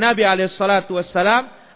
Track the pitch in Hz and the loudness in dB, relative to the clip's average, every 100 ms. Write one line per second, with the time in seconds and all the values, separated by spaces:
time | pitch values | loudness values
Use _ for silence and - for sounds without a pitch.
0 | 233 220 202 185 190 - 196 196 190 180 | 0 2 2 2 -2 -2 0 0 0 -6
1 | 180 180 196 233 262 - - | -4 0 2 2 -2 -14 -20